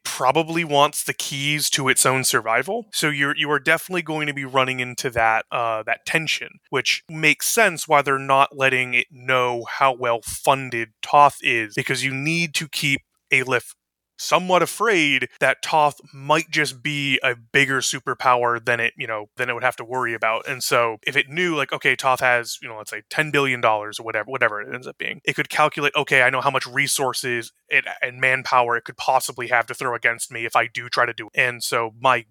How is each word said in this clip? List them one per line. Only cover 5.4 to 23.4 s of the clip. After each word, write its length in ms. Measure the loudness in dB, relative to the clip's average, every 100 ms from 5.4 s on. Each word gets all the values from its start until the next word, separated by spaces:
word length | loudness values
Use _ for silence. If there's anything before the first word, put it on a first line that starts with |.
| -2
uh, 320 | -4 -2 -4
that 200 | -4 -4
tension, 560 | -2 -2 -2 -4 -8 -16 _
which 340 | -2 0 -2 -6
makes 400 | 0 2 2 2
sense 400 | 2 2 2 2
why 140 | 2
they're 160 | 4 0
not 400 | 2 4 4 2
letting 340 | 2 2 0
it 140 | -2 -2
know 540 | -6 0 2 2 -2 -4 2
how 160 | 2
well 260 | 2 -2 -2
funded 680 | -4 -2 0 0 0 -6 -6 _
Toth 380 | 2 6 6 4
is, 320 | -2 0 -2
because 320 | -4 -2 -2
you 80 | -4
need 400 | -4 -2 -2 -2 -4
to 120 | -6
keep 320 | -2 -2 -2 -6 _ 0
Aleph 420 | 0 2 -2 -2 -14 _ _ _ -12
somewhat 440 | 0 0 4 2
afraid 680 | 2 0 0 2 2 0 -2 0
that 200 | 0 0
Toth 380 | 0 2 0 -2 -14
might 340 | -8 0 0 0
just 320 | -2 -2 -4
be 380 | -6 -2 0 0
a 100 | 0
bigger 460 | -2 0 2 2 2
superpower 840 | -2 -4 -6 0 2 4 2 0
than 140 | 0 0
it, 140 | 0 -4
you 80 |
know, 240 | -8 -8 -8 -6
than 140 | -4
it 40 |
would 100 | -2
have 100 | -2
to 100 | -2
worry 300 | -6 -4 -2
about. 320 | -2 -2 -2 -4
And 160 | -6
so 360 | 0 2 2 -2
if 120 | -2 -2
it 120 | -2
knew, 280 | -2 0 0
like, 160 | -2
okay, 240 | -2 0 2
Toth 240 | 0 2
has, 360 | 2 2 -2 -10
you 60 | -12
know, 80 | -16
let's 140 | -12
say 120 | -12 -6
ten 220 | -4 0
billion 280 | 2